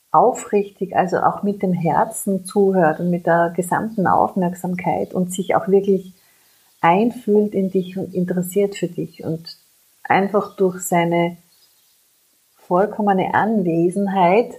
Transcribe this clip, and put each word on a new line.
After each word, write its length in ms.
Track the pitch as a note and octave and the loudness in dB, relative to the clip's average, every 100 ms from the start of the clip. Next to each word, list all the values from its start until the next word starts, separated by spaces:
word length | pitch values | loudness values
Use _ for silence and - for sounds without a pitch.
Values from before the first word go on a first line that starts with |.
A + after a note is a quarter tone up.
| _ | _
aufrichtig, 800 | D#3 G#3+ B3 - G#3 G3 - F#3 | 4 4 2 -2 -2 -2 -6 -4
also 220 | - F3+ F3+ | -2 0 0
auch 260 | - F3+ | 0 0
mit 180 | G3+ G3+ | -4 -2
dem 120 | F#3 | -2
Herzen 720 | F3+ D#3+ C#3+ A3+ - - F#3 | 0 0 0 0 -4 -4 -4
zuhört 560 | - G#3 G3 F#3+ D#3 D#3 | -2 0 2 4 2 2
und 100 | F3 | -2
mit 160 | F3 F3 | -2 2
der 260 | E3+ E3+ E3+ | 2 2 -2
gesamten 500 | F3+ - A3 - F3 | -2 -2 -2 -2 2
Aufmerksamkeit 1040 | - - G3 F3 F3+ F3+ F3+ F3 F3 - | 2 2 0 -2 -4 -6 -6 -4 -4 -4
und 200 | F#3 F3+ | -4 -4
sich 240 | F#3 F3+ - | -6 -2 -2
auch 100 | - | 2
wirklich 460 | G3 G3 F#3+ F#3 - _ _ _ _ _ _ | 2 2 -2 -2 -18 _ _ _ _ _ _
einfühlt 720 | E3 F3+ A#3 A#3 - G#3 G#3 | 2 4 2 -2 0 2 2
in 180 | G3 F#3+ | 0 -2
dich 260 | F#3+ F3+ F#3+ | -2 -4 -6
und 180 | - | -6
interessiert 640 | F#3 F3+ F#3 F3+ G3+ G3+ - | -4 -2 -2 -2 0 -2 -2
für 100 | E3+ | -6
dich 380 | F3 D#3+ - | -6 -10 -10
und 320 | - D#3+ E3 - _ _ _ _ | -8 -8 -10 -20 _ _ _ _
einfach 500 | - - G3 G3+ G3+ | -2 0 2 0 -2
durch 280 | - F#3+ F3+ | -2 -2 -2
seine 540 | - F3 E3+ E3+ E3+ F3 _ _ _ _ _ _ _ _ _ _ _ | -2 0 2 2 0 -2 _ _ _ _ _ _ _ _ _ _ _
vollkommene 800 | _ _ F3+ G#3+ G#3+ G#3 F#3+ E3+ | _ _ 0 0 0 0 2 2
Anwesenheit 1160 | - G3 A3 F3 E3 F3 G3 G3+ F#3+ F3 G#3 A#3+ | 0 0 0 0 2 2 0 -2 2 4 4 2